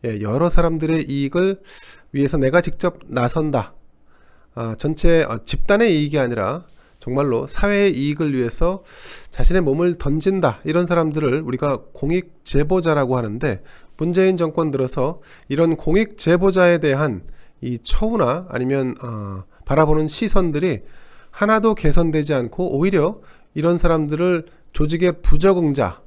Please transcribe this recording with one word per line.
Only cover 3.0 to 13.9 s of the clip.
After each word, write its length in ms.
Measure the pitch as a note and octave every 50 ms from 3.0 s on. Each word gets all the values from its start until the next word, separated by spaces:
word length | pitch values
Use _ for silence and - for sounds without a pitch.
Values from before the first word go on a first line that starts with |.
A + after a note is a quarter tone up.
| -
나선다. 680 | - - B2 A#2+ - - E3+ D#3 D#3 C#3+ E3+ D3+ - - - _ - _ _ _ _ - _ _ _ - - - _ _
아, 180 | A#2+ A#2 A2+ A2+
전체, 460 | G#2+ - D3 D#3+ D3+ - E3+ E3+ E3
어, 160 | D#3 - A2 A2 -
집단의 560 | - - - - - G3+ G#3 A#3 A3+ F3 D3+
이익이 160 | D3+ C#3+ D3 D3
아니라 480 | C3 A#2+ A#2+ A2+ G2 G2 C3 F3 F3 _ - _ _ _ _ _
정말로 460 | - - - C#3 D3 C#3+ A#2+ A2+ - -
사회의 440 | - - - G3+ G#3 G3+ G3+ G3
이익을 420 | F3 B2 C#3 D3 D3 C#3+ E3 D3+ C#3
위해서 500 | B2+ B2 A#2 - - E3 E3+ F#3+ G3 - - - - - - - - - -
자신의 320 | - - - - - -
몸을 340 | F3 C#3+ C3+ D#3 F3 F3+ E3+
던진다. 680 | E3 - C#3+ C#3+ D#3 - F#3+ F#3+ F#3+ E3+ C3+ G#2 - -
이런 220 | D#3 D#3 F3 F3+ E3+
사람들을 540 | F3 E3+ D#3+ D#3 D3 D#3 D3+ C3+ B2 D3+
우리가 360 | D#3+ C#3 B2 B2+ - D3 C3+ C3 - - -
공익 500 | - - C#3+ E3+ F3+ F3 - - - _
제보자라고 720 | - - C#3 D3 D3 F#3 F#3 E3+ E3 D#3 D3 C#3 B2 B2+
하는데, 460 | B2 A#2 G#2+ G#2 A#2+ D3 D3 G#2 F#2+ - - - - - -